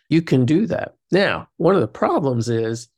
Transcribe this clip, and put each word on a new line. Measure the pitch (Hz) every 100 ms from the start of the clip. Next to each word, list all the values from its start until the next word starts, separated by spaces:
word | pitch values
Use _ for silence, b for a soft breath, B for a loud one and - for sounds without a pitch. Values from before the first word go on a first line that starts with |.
| -
you | 160
can | 165 131
do | 123 160 220
that. | 87 - _ -
Now, | 180 175 87 - -
one | 165
of | 196
the | 110
problems | - - 339 139 120 113
is, | 113 113 117 -